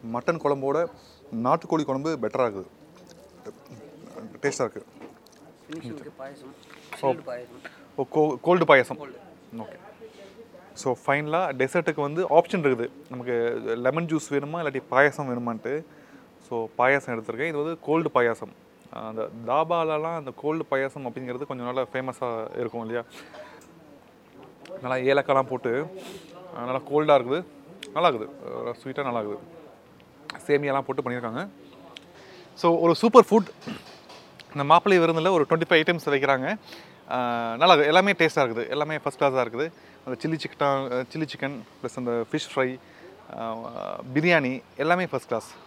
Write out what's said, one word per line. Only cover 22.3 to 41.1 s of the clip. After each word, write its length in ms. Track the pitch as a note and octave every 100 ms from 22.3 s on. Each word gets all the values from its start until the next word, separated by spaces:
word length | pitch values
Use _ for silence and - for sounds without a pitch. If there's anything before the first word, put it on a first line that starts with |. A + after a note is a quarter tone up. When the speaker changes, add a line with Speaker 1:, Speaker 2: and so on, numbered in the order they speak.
| A2+ A2 -
Speaker 1:
இருக்கும் 220 | A#2+ A#2
இல்லையா? 220 | A2 A#2 A#2 - - - - - - - - C#4+ - _ _ - - - - -
நல்லா 140 | B2 C3
ஏலக்காய்லாம் 500 | B2+ C#3 C3+ C3+ B2
போட்டு, 260 | B2+ A#2+ B2 E3 F#3+ - - - - -
அஹ், 100 | -
நல்லா 160 | B2 C3 -
கோல்டா 260 | C#3+ D#3 C#3+
இருக்குது, 260 | A#2+ D3+ F3+ - - - -
நல்லா 140 | D3 E3+
இருக்குது, 200 | A#2+ G#2+ - -
அஹ், 280 | A#2+ A#2+ A#2+
ஸ்வீட்டா 180 | C3+ C3
நல்லா 180 | C#3 A#2+
இருக்குது. 200 | G#2 G2+ - - - - - - - - - - -
சேமியாலாம் 340 | C#3+ C#3+ C3+
போட்டு 220 | C3 C3
பண்ணியிருக்காங்க. 460 | B2+ B2 A#2+ A#2 G3 - - - - - - - - - - -
So, 200 | E3+ E3+
ஒரு 160 | E3+
super 300 | E3 A3+ B3 G3+
food. 200 | A3 F#3+ - - - - - - - - - -
இந்த 120 | D3
மாப்பிள்ளை 340 | C#3+ E3 G3+ F#3
விருந்தில் 280 | E3 D#3+ E3+
ஒரு 200 | F3+ C#3+
ட்வென்டி 200 | D#3+ E3
ஃபைவ் 140 | E3
items 260 | D#3 E3+ D3+
வைக்கிறாங்க. 320 | C#3+ C#3 C3+ C3+ G#3+ - - - - -
அஹ், 480 | B2+ B2 A#2 A#2 A#2
நல்லா 180 | E3+
இருக்குது, 120 | D#3+ D3
எல்லாமே 260 | E3+ G3
டேஸ்டா 300 | F#3+ D#3+ D#3
இருக்குது, 240 | C3 A2+ A#2
எல்லாமே 300 | C#3 D3+ D3+
first 240 | C#3+ -
கிளாஸா 220 | C#3+ C3 A#2
இருக்குது. 260 | A#2 D#3+ - - - -
அந்த 120 | B2
chili 180 | D#3+ D#3+
சிக்கன், 460 | - - C#3+ C3+ C3+
அஹ், 140 | B2 B2+